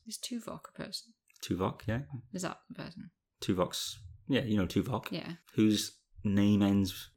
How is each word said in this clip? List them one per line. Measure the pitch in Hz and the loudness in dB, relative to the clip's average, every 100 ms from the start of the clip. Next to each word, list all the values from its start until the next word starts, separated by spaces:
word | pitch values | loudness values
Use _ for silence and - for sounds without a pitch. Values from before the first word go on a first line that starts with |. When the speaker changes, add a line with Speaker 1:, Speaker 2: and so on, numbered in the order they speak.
| 226 | -14
Speaker 1:
Is | - | -10
Tuvok | - 240 - 160 - | -8 -8 -8 -12 -14
a | |
person? | - - - - _ _ - | -14 -10 -10 -14 _ _ -12
Speaker 2:
Tuvok, | - 90 98 - - | -4 0 0 -2 -4
yeah. | 120 143 123 - | -4 -4 -12 -10
Speaker 1:
Is | 185 | -8
that | 185 - - | -8 -8 -16
the | - | -14
person? | - 208 185 _ _ - | -14 -14 -18 _ _ -10
Speaker 2:
Tuvok's, | - 90 87 - - - - - - | -2 0 0 -2 -8 -10 -16 -12 -2
yeah, | 131 | 0
you | 113 107 | 2 0
know | 90 | 2
Tuvok. | 104 95 113 - | 0 0 -2 -4
Speaker 1:
Yeah. | 175 - 175 _ - | -8 -8 -12 _ 4
Speaker 2:
Whose | 110 104 - - _ - 104 | 6 6 0 -8 _ -6 0
name | 98 101 104 | 4 6 6
ends | 101 101 95 - - | 6 4 2 -2 -14